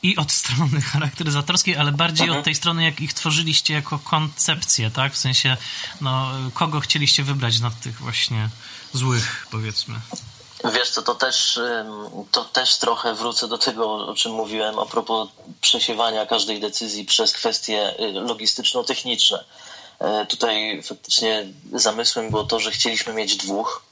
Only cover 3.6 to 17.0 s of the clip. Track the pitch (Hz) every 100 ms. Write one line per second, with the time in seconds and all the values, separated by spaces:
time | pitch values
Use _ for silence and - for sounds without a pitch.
3.6 | - 151 147 147 - 160 156 - - 160
4.6 | - - 110 117 135 - 135 127 135 131
5.6 | - - - - 135 131 131 135 131 -
6.6 | 160 151 - 156 143 - 139 139 123 117
7.6 | 117 113 - 113 127 117 - 113 110 -
8.6 | - - - 135 131 120 110 - - 110
9.6 | 110 104 - 113 113 - - - - -
10.6 | 120 113 123 113 110 120 131 123 - -
11.6 | 120 117 110 107 104 - 101 - 117 -
12.6 | 127 - 120 110 120 107 117 117 120 113
13.6 | - 113 113 107 101 107 117 110 110 110
14.6 | 107 107 101 117 113 110 110 - - -
15.6 | - 120 113 110 117 110 107 113 110 107
16.6 | 104 - 113 104